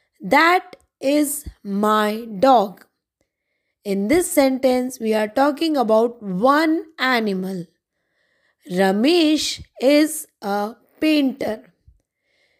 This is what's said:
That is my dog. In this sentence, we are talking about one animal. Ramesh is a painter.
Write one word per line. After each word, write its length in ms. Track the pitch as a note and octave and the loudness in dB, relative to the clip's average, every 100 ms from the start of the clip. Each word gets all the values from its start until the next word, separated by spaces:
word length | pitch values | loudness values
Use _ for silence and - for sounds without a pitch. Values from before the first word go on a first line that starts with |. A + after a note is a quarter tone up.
| _ _ | _ _
That 560 | F#3 C#4 E4 F4+ F4+ - _ _ | 0 2 4 2 -2 -20 _ _
is 440 | C4+ D4 C#4+ - - - | -2 0 0 -4 -12 -16
my 640 | G3+ G3 G#3 G#3+ G#3 G#3+ A#3 G3 | -8 -2 2 2 0 -4 -8 0
dog. 460 | B3+ B3+ G3 - _ _ _ _ _ _ _ _ _ _ | 4 4 2 -6 _ _ _ _ _ _ _ _ _ _
In 240 | G#3 G3 G#3 | -6 -4 0
this 240 | E4 F4 | 0 0
sentence, 640 | D4+ C4+ C4 C4+ B3+ B3+ - | 2 2 2 0 0 -4 -6
we 160 | A3 | -4
are 140 | A3 G#3+ | -2 -2
talking 480 | G#3+ C#4+ C#4+ E4 D4 | 0 0 0 -2 0
about 480 | A3 A3 A#3 - | 2 2 2 -4
one 600 | G3+ F#3 B3+ C#4+ D#4+ E4 D#4+ - | -8 -2 2 2 2 -2 -6 -6
animal. 680 | C4 B3 G#3+ F#3 F#3 F#3+ E3+ _ _ _ _ _ _ _ _ _ - | -2 0 -2 -4 -6 -10 -14 _ _ _ _ _ _ _ _ _ -8
Ramesh 920 | F3+ F#3+ G3+ C4 F4 D4+ D#4 - - - - | 0 0 2 2 2 2 0 -2 -10 -14 -2
is 440 | B3 D4 D#4 - - _ | 2 4 2 -2 -14 _
a 340 | G3+ G3+ G#3 A#3+ _ - | -6 -4 -6 -10 _ -4
painter. 720 | D#4 D4+ C4 - G#3+ A3 - _ _ _ _ _ _ _ _ | 0 0 0 -2 -8 -8 -12 _ _ _ _ _ _ _ _